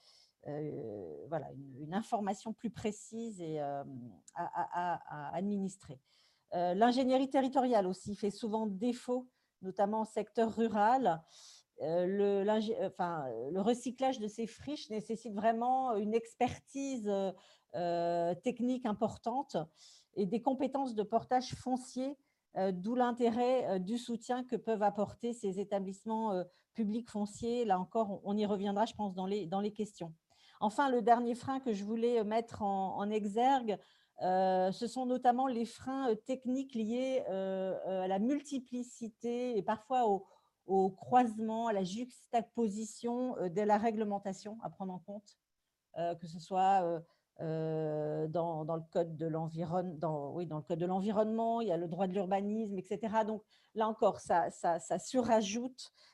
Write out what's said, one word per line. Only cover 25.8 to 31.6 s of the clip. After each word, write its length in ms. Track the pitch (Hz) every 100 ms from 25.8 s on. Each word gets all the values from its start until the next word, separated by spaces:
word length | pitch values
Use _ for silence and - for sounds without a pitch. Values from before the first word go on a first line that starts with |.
| 190 196 220 220 220
euh, 100 | 185 180 _ _
publics 360 | - 208 226 240
fonciers. 560 | 208 202 - 233 240 226
Là 140 | 185
encore, 320 | 185 226 208
on, 100 | 190 196
on 120 | 208
y 80 | 208
reviendra, 400 | 202 202 202 233
je 80 |
pense, 220 | - 208 185
dans 100 | 185
les, 220 | 208 165
dans 140 | 196
les 100 | 208
questions. 420 | 208 208 - 170 160 _ _ - -
Enfin, 300 | 208 208 277
le 120 | 247
dernier 320 | 233 233 240
frein 260 | 240 - 269